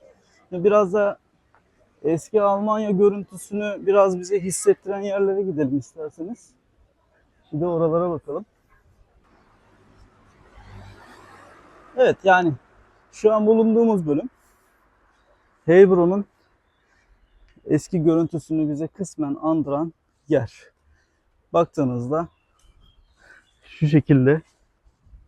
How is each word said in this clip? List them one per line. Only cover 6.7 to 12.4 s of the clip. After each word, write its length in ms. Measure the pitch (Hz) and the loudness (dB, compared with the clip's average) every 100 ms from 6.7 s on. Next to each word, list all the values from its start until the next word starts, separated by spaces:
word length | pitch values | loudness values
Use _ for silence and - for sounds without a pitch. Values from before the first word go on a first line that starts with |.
| _ _ _ _ _ _ _ _ | _ _ _ _ _ _ _ _
Bir 80 | 151 | -6
de 60 | 175 | -4
oralara 420 | 165 165 170 180 | -2 0 0 -2
bakalım. 360 | 160 - 151 214 _ _ _ _ _ _ _ _ _ _ _ _ _ _ _ - _ _ _ _ - - - - - - - - - - - - - - 247 | -6 -8 -12 -12 _ _ _ _ _ _ _ _ _ _ _ _ _ _ _ -20 _ _ _ _ -20 -20 -20 -20 -20 -20 -20 -20 -20 -20 -20 -20 -20 -8 0
Evet, 200 | 240 139 | 2 2
yani 300 | 190 185 | 2 4